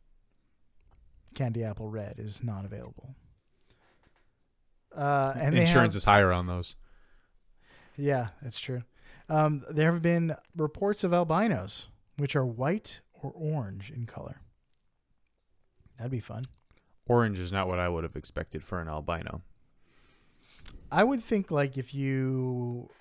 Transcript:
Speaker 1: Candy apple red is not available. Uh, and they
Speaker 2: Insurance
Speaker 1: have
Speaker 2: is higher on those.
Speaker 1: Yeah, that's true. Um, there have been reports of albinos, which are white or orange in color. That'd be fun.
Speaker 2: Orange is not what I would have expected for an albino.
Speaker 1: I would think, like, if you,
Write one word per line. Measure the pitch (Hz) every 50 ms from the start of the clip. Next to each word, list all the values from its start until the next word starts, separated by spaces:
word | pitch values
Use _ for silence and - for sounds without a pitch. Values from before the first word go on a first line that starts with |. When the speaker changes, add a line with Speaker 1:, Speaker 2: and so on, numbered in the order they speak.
| _ _ _ _ _ _ _ _ _ _ _ _ _ _ _ _ _ _ _ _ - - - - _ - -
Speaker 1:
Candy | - 135 120 110 117 113
apple | 110 101 110 110 107
red | 107 110 101 104 110 -
is | 107 107 101 -
not | - 117 104 98 98
available. | 101 - 107 - - - - - 135 135 - - - _ _ _ _ _ _ _ _ _ _ _ _ _ _ _ _ _ _ _ _ _ _ _ _ _ _ _ _ _ _ _ _ -
Uh, | - 143 143 143 139 135 135 135
and | 127 - 139 156
they | -
Speaker 2:
Insurance | 170 170 - 131 117 110 95
Speaker 1:
have | 101
Speaker 2:
is | -
higher | 104 104 104 98 92
on | 90 87 90
those. | 90 90 90 87 - - - - - - - - - - - _ _ _ _ _ _ _ _ _ _ - - - - -
Speaker 1:
Yeah, | - 143 143 139 127 120 101 - -
that's | 147 123 - -
true. | - - 127 123 120 _ _ _ - - - - - -
Um, | 156 156 156 151 151 139 - -
there | 160 151 156 165
have | 170 170
been | 165 170 170 170 165 165 151 - - _ -
reports | 165 156 151 - - 202 202 208 - -
of | 180
albinos, | 175 175 175 160 156 180 220 233 165 98 90 98 - - - - - _ _ _ _
which | - 143 135 -
are | 143 131
white | 123 113 117 127 147 185 214 - - - - _ _
or | _ - - 139 -
orange | - 160 151 156 147 113 98 98 98 98 113
in | - 123 117
color. | 110 - - - - - - - - _ _ _ _ _ _ _ _ _ _ _ _ _ _ _ _ _ _ _ _ _ _ _ _ _ _ _ - _ -
That'd | 117 127
be | 131 117
fun. | - - 110 113 127 131 - _ _ _ _ _ _ _ _ _ -
Speaker 2:
Orange | - 120 120 117 110 101 90
is | 90 87
not | 98 98 95 92
what | 90 90
I | 90 87
would | 87 82 82
have | 80 -
expected | 78 - - - - - - - 78
for | - - 98 87
an | 82 80
albino. | 76 78 73 85 85 82 82 - - 85 - - - _ _ _ _ _ _ _ _ _ _ _ _ _ _ _ _ _ _ _ - - - - - - - -
Speaker 1:
I | 135 165 208
would | 247 277 233
think, | - - 226 202 190 -
like, | 165 147 143 139 131
if | 135 123 - 139
you, | 139 135 135 135 131 131 131 131 127 127 127 127 123 123 120 120 120 - - - _